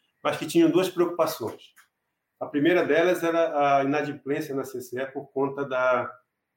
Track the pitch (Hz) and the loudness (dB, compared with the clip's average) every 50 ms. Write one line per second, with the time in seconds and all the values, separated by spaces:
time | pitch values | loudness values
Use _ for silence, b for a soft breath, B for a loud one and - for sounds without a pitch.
0 | _ _ _ _ - 147 147 - 160 160 - 170 170 156 160 175 190 - - 170 | _ _ _ _ -4 -4 -4 -4 -4 0 2 4 4 6 4 4 2 0 0 0
1 | 175 175 175 - 160 139 - - 117 104 - - - - _ _ _ _ _ _ | 0 0 0 0 -2 -2 -2 -6 -8 -10 -10 -12 -18 -20 _ _ _ _ _ _
2 | _ _ _ _ _ _ _ - 120 - - 147 139 170 180 175 156 131 143 160 | _ _ _ _ _ _ _ -12 -8 -4 -2 0 2 4 4 2 2 2 2 2
3 | 170 180 180 170 170 165 165 165 165 156 156 147 143 143 139 139 139 135 143 151 | 4 2 2 0 0 0 0 2 0 0 2 2 2 4 4 4 2 2 0 0
4 | 143 143 143 - - 135 143 156 156 147 135 135 131 - - 123 123 - - 127 | -2 -4 -6 -8 -6 -4 -4 -4 -4 -6 -6 -6 -6 -6 -8 -12 -12 -10 -8 -8
5 | 135 - - 143 - - - 135 135 139 135 143 139 131 131 127 127 127 127 117 | -8 -8 -8 -12 -12 -8 -4 -2 -2 -2 -2 -4 -6 -4 -2 0 2 2 2 2
6 | 95 - - - _ _ _ _ _ _ _ | 0 -4 -10 -18 _ _ _ _ _ _ _